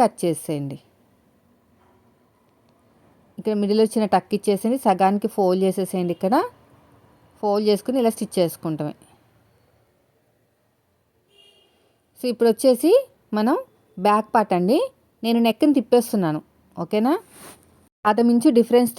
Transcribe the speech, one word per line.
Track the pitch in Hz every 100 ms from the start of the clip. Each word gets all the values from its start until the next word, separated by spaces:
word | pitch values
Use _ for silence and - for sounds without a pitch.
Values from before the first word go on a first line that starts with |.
కట్ | 220 -
చేసేయండి. | 175 156 - 147 139 139 _ _ _ _ _ _ _ _ _ _ _ _ _ _ _ _ _ _ _ _ _ _ _ _ _ -
ఇక్కడ | 214 208
మిడిల్ | 202 214
వచ్చిన | 220 226 208
టక్ | 185 - 202
ఇచ్చేసేయండి, | 214 196 226 262
సగానికి | 220 185 190 202 214 -
ఫోల్డ్ | 185 190 190
చేసేసేయండి. | 190 185 185 175 170
ఇక్కడ | 190 285 480 - _ _ _ _ _ _ _ _
ఫోల్డ్ | 208 208 214
చేసుకుని | 196 - 262
ఇలా | 226 -
స్టిచ్ | 202 190
చేసుకుంటామే. | 165 - 165 156 151 - _ _ _ _ _ _ _ _ _ _ _ _ _ _ _ _ _ _ _ _ _ _ _ _ _ _ _ _ _ _ _ -
So, | 254
ఇప్పుడు | - 233
వచ్చేసి | 220 262 240 311 523 523 _ _ 214
మనం | 226 381 523 _ _ -
బ్యాక్ | 202 214 220
పార్ట్ | 226 208
అండి. | 175 180 320 523 - _ _
నేను | 226 233
నెక్ని | 233 220 302 269
తిప్పేస్తున్నాను, | - 247 226 214 160 151 - _ _ -
ఓకేనా? | 165 214 240 339 - - - - _ _ _ _
పాదమించు | 208 214 240 240 311 233
డిఫరెన్స్ | 220 240 240